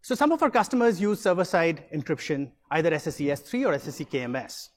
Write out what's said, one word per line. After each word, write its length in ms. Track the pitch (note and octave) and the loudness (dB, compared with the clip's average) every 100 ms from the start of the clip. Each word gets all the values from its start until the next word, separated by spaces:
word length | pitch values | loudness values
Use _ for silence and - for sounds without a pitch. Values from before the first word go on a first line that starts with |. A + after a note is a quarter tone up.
So 120 | - B3 | -4 2
some 160 | D4+ | 2
of 100 | D#4+ | 4
our 80 | B3+ | 2
customers 500 | A#3+ G3+ B3+ A#3 F3+ | 2 2 4 2 4
use 200 | G#3 G3+ | 0 2
server-side 640 | G3 F3+ F3 F3+ E3 D#3 - | 2 2 2 2 2 0 -6
encryption, 580 | D#3 C#3 D3+ - C#3+ C#3 _ _ | -8 -4 -4 -2 -4 -4 _ _
either 200 | D#3 E3 | 0 2
S 140 | D3+ D#3+ | 0 -4
S 140 | - | -4
E 100 | C#3+ | -4
S 100 | C#3 | -4
three 240 | - B3 | -4 -2
or 80 | C4 | 0
S 140 | C#3 - | -2 -4
S 140 | C3 | -12
E 40 | |
K 180 | D3+ C3+ | -6 -4
M 120 | B2 | -4
S. 360 | B2+ G#2+ - - | -6 -8 -16 -18